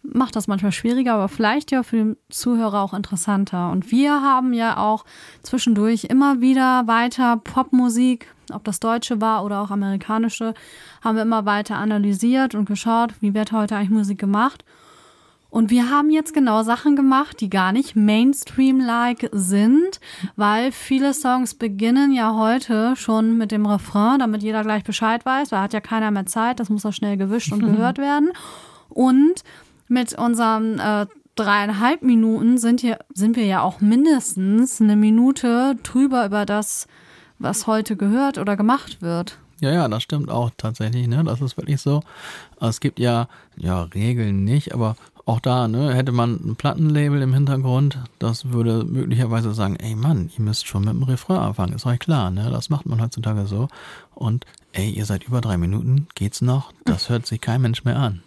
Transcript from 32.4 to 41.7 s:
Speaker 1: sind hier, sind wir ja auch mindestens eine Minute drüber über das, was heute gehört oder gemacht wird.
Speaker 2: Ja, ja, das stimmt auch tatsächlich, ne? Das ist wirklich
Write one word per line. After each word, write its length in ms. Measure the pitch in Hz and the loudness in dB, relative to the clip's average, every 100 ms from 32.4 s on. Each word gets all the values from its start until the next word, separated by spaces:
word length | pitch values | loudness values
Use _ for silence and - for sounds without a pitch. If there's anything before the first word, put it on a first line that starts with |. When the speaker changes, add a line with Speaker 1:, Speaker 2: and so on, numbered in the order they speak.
| 226 247 | 2 2
Speaker 1:
sind 240 | 233 240 | 2 2
hier, 180 | 240 - - | 0 -4 -8
sind 220 | - 214 233 | -2 0 2
wir 80 | 208 | 0
ja 160 | 190 | 0
auch 180 | 170 - | -2 2
mindestens 1000 | 208 240 311 277 - - 190 214 254 - | 2 4 4 2 0 -2 2 2 2 2
eine 140 | 214 208 | 4 6
Minute 840 | 214 220 247 277 247 233 269 262 | 4 4 4 2 0 2 0 -2
drüber 420 | - 254 277 254 202 | -2 0 2 2 0
über 200 | 208 202 | -2 -2
das, 420 | 208 208 - - _ - - _ _ | -2 -4 -8 -10 _ -20 -20 _ _
was 280 | 131 202 - | -6 -4 -2
heute 280 | 220 214 202 | -2 -2 -2
gehört 420 | 202 233 277 277 | 0 2 0 -2
oder 180 | 202 202 | -4 0
gemacht 440 | 214 269 - - | 2 0 -4 -10
wird. 360 | 170 170 175 - _ - | -6 -4 -6 -12 _ -4
Speaker 2:
Ja, 100 | 139 | 0
ja, 160 | 170 139 | 0 0
das 160 | 107 | -2
stimmt 260 | - 151 - | -4 -4 -2
auch 220 | 113 117 - | -2 -4 -4
tatsächlich, 500 | 110 117 110 120 120 | -8 -4 -4 -2 0
ne? 160 | 127 | 0
Das 160 | 160 123 | 0 -2
ist 140 | 135 - | -6 -6
wirklich 240 | 156 | -4